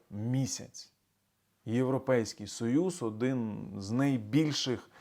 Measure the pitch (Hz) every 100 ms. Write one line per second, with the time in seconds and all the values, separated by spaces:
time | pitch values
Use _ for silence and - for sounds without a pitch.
0 | - 104 113 131 123 - - - - _
1 | _ _ _ _ _ _ 110 120 131 131
2 | 131 127 107 - 104 - 117 139 185 170
3 | 113 107 127 131 110 107 - 101 98 120
4 | 139 127 104 139 151 - 135 107 - -